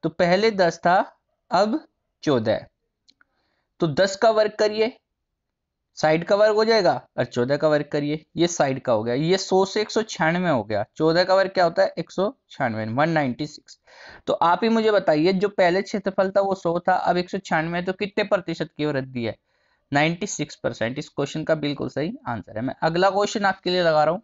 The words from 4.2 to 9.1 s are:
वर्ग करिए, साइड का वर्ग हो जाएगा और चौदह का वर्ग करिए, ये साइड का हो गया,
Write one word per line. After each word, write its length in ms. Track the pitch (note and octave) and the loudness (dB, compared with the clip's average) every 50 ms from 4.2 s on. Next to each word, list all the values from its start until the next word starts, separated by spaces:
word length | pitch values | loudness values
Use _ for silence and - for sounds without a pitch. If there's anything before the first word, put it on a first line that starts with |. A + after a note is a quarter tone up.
| - A3+ | 2 4
वर्ग 200 | A3 G#3+ G#3+ G#3+ G#3+ - | 4 4 2 0 2 0
करिए, 400 | G#3+ G#3+ G#3+ G#3+ A3 G#3+ - _ _ _ _ _ _ _ _ _ _ _ _ _ _ _ _ _ _ _ _ | 0 0 2 0 -2 -2 -2 _ _ _ _ _ _ _ _ _ _ _ _ _ _ _ _ _ _ _ _
साइड 300 | - - D3+ D#3+ E3 E3+ | -2 2 2 2 2 2
का 100 | - G#3 | 0 2
वर्ग 200 | G3+ G#3+ A3 G#3+ | 4 4 4 4
हो 100 | G#3+ A3 | 4 4
जाएगा 420 | A3 A3+ A3 F#3+ E3+ C#3 B2 - _ _ - | 4 4 4 4 2 2 0 -4 _ _ -6
और 80 | C3 | -6
चौदह 320 | B2 - B2 A#2+ B2+ C#3+ D3 | -4 0 -2 0 0 0 0
का 100 | D3+ D#3 | 2 2
वर्ग 180 | D3+ D3 D3 D3 | 2 2 0 -2
करिए, 340 | - D3+ D3 D3 D3+ D#3 _ _ _ D#3+ | -4 -4 -2 -2 -6 -6 _ _ _ 0
ये 100 | E3 F3 | 0 0
साइड 340 | - - D#3+ C#3 C3+ C3+ | 2 0 0 0 0 -4
का 120 | - - A#2+ | 0 0 0
हो 100 | G#2+ A2 | 0 0
गया, 120 | A#2+ | -2